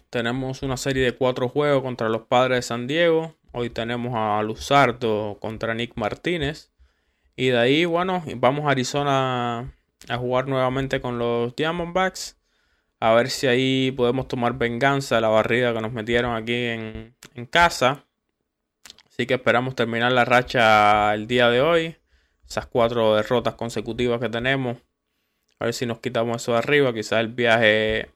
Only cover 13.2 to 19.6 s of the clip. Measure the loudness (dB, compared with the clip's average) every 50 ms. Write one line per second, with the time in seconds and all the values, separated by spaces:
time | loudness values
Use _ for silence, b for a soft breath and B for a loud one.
13.2 | 4 0 -2 -2 0 2 2 2 2 2 0 0 0 -2 0 0 0 0 0 -2
14.2 | -4 -4 -4 -2 -2 -2 -2 -2 -4 -2 -2 0 2 2 2 0 0 0 0 2
15.2 | 2 4 4 4 2 2 2 2 2 0 0 -2 -4 -6 -6 -6 -4 0 0 0
16.2 | 0 0 -2 -4 -4 -4 -4 -4 -4 -4 -6 -6 -8 -10 -12 -14 -16 -18 _ -20
17.2 | -20 -20 -16 -16 -6 0 4 4 4 4 4 2 2 2 0 -2 _ _ _ _
18.2 | _ _ _ _ _ _ _ _ _ _ _ _ -20 -20 -20 _ _ _ _ -6
19.2 | -2 -2 -2 0 2 2 2 2